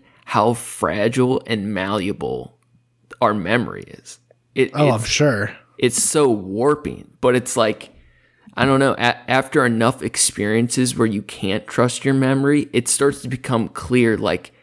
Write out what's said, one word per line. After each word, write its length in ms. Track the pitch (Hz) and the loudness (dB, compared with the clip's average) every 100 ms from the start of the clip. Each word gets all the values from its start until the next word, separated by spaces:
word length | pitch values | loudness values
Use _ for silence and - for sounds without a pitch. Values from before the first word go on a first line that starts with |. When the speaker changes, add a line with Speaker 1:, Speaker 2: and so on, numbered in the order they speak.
| _ _ | _ _
Speaker 1:
how 300 | - 117 110 | -2 2 2
fragile 880 | 117 - - 87 98 113 127 127 131 - | 2 -6 -4 -2 0 0 2 2 0 -2
and 280 | 110 101 | -4 -2
malleable 840 | 98 95 107 92 - 65 64 - _ _ _ _ _ _ - | -4 -2 -2 -4 -4 -6 -6 -10 _ _ _ _ _ _ -2
our 140 | 117 | 0
memory 500 | 107 85 120 95 50 - | 0 0 -2 -2 -10 -16
is. 320 | - - - _ _ _ | -20 -20 -20 _ _ _
It, 160 | 135 127 | -2 0
Speaker 2:
Oh, 140 | 139 147 | 2 2
I'm 100 | 113 | 2
Speaker 1:
it's, 60 | 113 | -2
Speaker 2:
sure. 480 | - 151 107 104 - _ - | 2 2 2 -4 -8 _ -2
Speaker 1:
it's 240 | 123 - | 0 0
so 280 | - 156 139 | 0 2 2
warping, 840 | 104 92 101 135 151 - - - _ | 2 -2 0 0 0 -4 -10 -16 _
but 160 | 127 123 | 2 2
it's 200 | 120 127 | 0 0
like, 340 | 110 107 - - _ _ _ _ - | 0 -2 -12 -20 _ _ _ _ -14
I 100 | - | 0
don't 160 | 135 135 | 2 4
know, 140 | 135 | 2
a-, 360 | - 120 - - | 2 0 0 0
after 340 | 131 131 147 | 0 2 0
enough 380 | 123 113 117 123 | 2 2 2 0
experiences 960 | 107 - - - 101 113 120 131 127 - | -6 -2 -2 -2 0 2 2 0 -2 0
where 100 | 113 | 0
you 160 | 104 | 0
can't 440 | - - 95 101 - | -8 -8 -4 -4 -4
trust 380 | - 120 - | 0 0 0
your 100 | 139 | -2
memory, 540 | 135 131 135 139 147 - | 0 2 2 2 0 0
it 160 | 123 123 | -2 0
starts 340 | - 139 139 | 0 0 0
to 60 | 123 | -8
become 400 | 127 - 117 107 | -8 -2 -2 -2
clear, 480 | - - 123 113 104 | -8 0 2 4 2
like, 360 | 104 90 - _ | -2 -4 -6 _